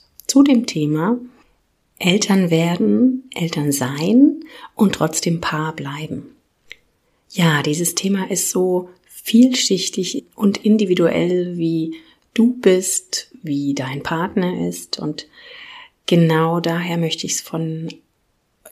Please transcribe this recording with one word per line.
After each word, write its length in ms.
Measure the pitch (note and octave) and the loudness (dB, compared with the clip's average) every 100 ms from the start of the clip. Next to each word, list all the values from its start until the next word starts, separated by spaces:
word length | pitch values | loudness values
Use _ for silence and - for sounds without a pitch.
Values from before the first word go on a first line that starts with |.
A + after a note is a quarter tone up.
| _ _ - | _ _ 0
zu 160 | C#4 | 4
dem 240 | C#4+ B3 A#3 | 4 4 0
Thema 520 | D#3+ D3+ D#3 F3+ A#3+ - _ _ _ _ _ _ - | -2 -2 0 -2 -2 -6 _ _ _ _ _ _ -6
Eltern 520 | F3+ G3 - G3 F3 | 0 2 2 2 2
werden, 760 | E3 E3+ F3+ G#3+ G#3 B3+ B3+ - | 2 2 0 2 4 2 0 -6
Eltern 380 | - E3+ D#3 D3 | -6 -6 -2 -2
sein 720 | C#3+ C3 C#3+ E3+ A#3 D4+ - - - - | -2 -2 -2 2 6 6 4 -6 -20 -12
und 200 | - G3+ | 0 0
trotzdem 460 | - D#3 - F3+ E3 | 2 -2 -2 -2 -2
Paar 340 | - D#3 D#3 | -4 -4 -6
bleiben. 640 | D#3 C#3 C#3+ D#3 C#3 - _ _ _ - - _ _ _ _ _ | -8 -10 -10 -10 -12 -14 _ _ _ -20 -20 _ _ _ _ _
Ja, 320 | - E3+ D3 | 0 2 2
dieses 320 | D3+ D3+ F3 | 0 -2 -2
Thema 360 | - F#3+ G3 F#3+ | -2 -2 -2 -2
ist 200 | F#3 - | -4 -2
so 380 | F#3 F#3 F3+ F3+ - _ - - | 0 0 0 -4 -12 _ -16 2
vielschichtig 1000 | A3+ B3+ B3+ - F#3 - - F3+ C#4+ - - | 6 6 4 0 -2 -2 -4 -6 -6 -10 -2
und 220 | G3+ G3 | 0 2
individuell, 1000 | G#3+ G#3+ G3 F3+ E3+ E3+ E3+ F3+ F3+ F3 | 2 2 2 2 2 2 0 0 -2 -4
wie 380 | E3 E3 D#3+ - - _ _ | -2 -2 -4 -8 -16 _ _
du 220 | - A3+ B3 | 2 2 2
bist, 680 | G3 F#3 F#3+ - - - - - | 4 4 2 -6 -6 -8 -10 -12
wie 320 | D#3+ C#3+ C#3+ | -6 -4 -2
dein 300 | C#3 C3 C#3+ | -4 -4 -8
Partner 640 | - E3 F#3+ G3+ F3+ F3+ F3 | -4 -4 -2 -2 -2 -2 -4
ist, 320 | F3 - - | -6 -10 -8
und 260 | D3+ D#3 - - - - - - - _ - | -6 -8 -12 -20 -20 -20 -20 -20 -20 _ 0
genau 540 | F3 E3 D#3+ D#3+ E3+ | 2 4 2 0 0
daher 380 | E3+ E3+ F3 E3+ | -2 -4 -4 -4
möchte 280 | E3 - - | -4 -4 -6
ich's 140 | - | -8
von 480 | - E3 D#3+ D#3+ E3 - _ _ _ _ _ _ - | -8 -6 -6 -6 -10 -14 _ _ _ _ _ _ -16